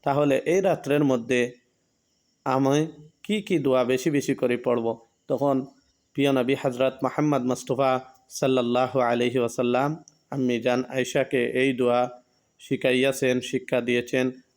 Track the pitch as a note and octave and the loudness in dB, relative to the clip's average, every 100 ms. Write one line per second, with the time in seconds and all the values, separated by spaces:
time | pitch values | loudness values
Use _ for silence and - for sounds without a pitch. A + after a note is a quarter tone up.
0 | - C#3 D3 C3 - F3+ F#3+ D#3+ C3+ D3 | 0 0 2 2 2 2 2 -2 0 2
1 | D3 B2+ A#2 B2+ A#2+ - _ _ _ _ | 2 0 0 0 0 -4 _ _ _ _
2 | _ _ _ _ C#3 C3 C3+ C#3+ D#3+ - | _ _ _ _ -2 2 4 2 0 -8
3 | - _ - G#3 G3 F3 C3+ B2+ A#2+ B2+ | -20 _ -6 -6 -2 0 2 2 2 0
4 | E3+ C#3+ C3 C3+ B2 A#2+ B2 A#2+ A#2 A2 | 0 -2 -2 -2 0 0 0 0 -2 -6
5 | _ _ _ C3+ C#3+ C3+ C3+ _ _ _ | _ _ _ -2 0 0 -4 _ _ _
6 | _ - C#3 C3+ B2 C#3 C3+ B2 C3 C3 | _ 0 2 2 0 0 -2 0 -2 0
7 | B2+ - D3+ C#3 B2 B2 - B2+ C3+ C3 | -4 0 0 0 0 -4 -4 0 0 0
8 | - - _ - C#3+ C3 A#2+ A#2+ B2+ C3+ | -4 -20 _ -4 0 0 0 0 0 0
9 | A#2+ A#2+ B2 B2+ A#2 - B2 B2 C#3+ D#3+ | 0 2 0 0 -2 -2 0 0 0 -4
10 | - _ _ C#3 B2+ A#2+ B2 B2 B2+ C3 | -12 _ _ -4 -2 0 0 -2 -2 -4
11 | B2 D3 C3 C3+ A#2+ B2+ C#3 B2 B2 A#2+ | -2 -2 0 0 0 0 0 0 0 2
12 | B2+ - _ _ _ _ - C3 C3 B2+ | -2 -6 _ _ _ _ -6 -2 2 2
13 | C3+ C3 C3 B2+ B2 C3 - B2+ A#2+ A#2+ | 2 0 0 0 -2 -6 -2 -2 0 -2
14 | A#2+ C3+ B2+ B2+ _ | 0 -2 -2 -6 _